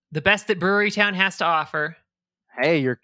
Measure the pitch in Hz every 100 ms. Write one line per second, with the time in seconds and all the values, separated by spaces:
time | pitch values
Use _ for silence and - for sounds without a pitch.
0 | _ 156 170 202 - 190 180 202 208 208
1 | 208 190 190 - 170 160 147 156 151 165
2 | _ _ _ _ _ - 139 165 127 120